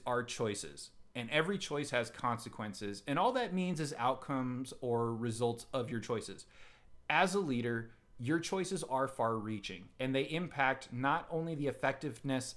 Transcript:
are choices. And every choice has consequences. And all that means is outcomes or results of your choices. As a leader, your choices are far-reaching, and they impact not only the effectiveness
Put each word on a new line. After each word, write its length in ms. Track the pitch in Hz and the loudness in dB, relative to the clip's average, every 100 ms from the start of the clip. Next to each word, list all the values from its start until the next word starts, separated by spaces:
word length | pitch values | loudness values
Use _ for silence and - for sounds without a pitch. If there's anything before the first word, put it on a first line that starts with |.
| 123 | 0
are 160 | 120 | 0
choices. 720 | 117 - 110 101 76 71 - - - 117 | 0 -2 0 0 -6 -12 -16 -16 -10 -8
And 160 | 117 | 0
every 260 | 151 170 196 | 2 2 0
choice 320 | - 147 147 | -2 -2 0
has 220 | 123 117 | 0 0
consequences. 920 | - 123 117 - - 107 95 101 101 - | -2 0 0 -4 -6 -6 -4 -6 -6 -2
And 100 | 156 | 2
all 140 | 233 | 4
that 200 | 254 233 | 2 0
means 280 | 185 180 160 | 0 0 0
is 120 | 143 131 | -2 0
outcomes 760 | 123 131 - 135 127 123 135 - | 0 0 -2 -2 0 -4 -6 -6
or 340 | 123 117 117 113 | 0 2 2 0
results 500 | 117 110 120 117 - | -2 0 0 0 -4
of 160 | 131 113 | -4 -2
your 100 | 117 | -4
choices. 460 | - 110 95 - - - - - - - - | -2 -4 -4 -12 -16 -20 -20 -20 -20 -18 2
As 240 | 156 185 | 6 6
a 60 | 202 | 4
leader, 500 | 160 120 120 117 113 - _ - | 2 2 2 0 -4 -14 _ -6
your 200 | 123 165 | 2 2
choices 440 | 165 190 180 180 | 2 -2 0 -2
are 240 | - 131 131 | 0 2 0
far-reaching, 760 | - 113 113 107 107 95 90 - - | 2 2 2 0 -4 -4 -10 -12 -4
and 140 | 131 | 0
they 160 | 135 151 | 2 2
impact 600 | 160 175 143 131 135 - | 0 -2 2 4 2 -4
not 360 | 123 139 165 - | 0 2 2 0
only 240 | 165 165 151 | -2 -2 0
the 100 | 139 | -2
effectiveness 880 | 123 135 139 147 113 139 131 123 | 2 0 0 -6 -4 -2 -2 -2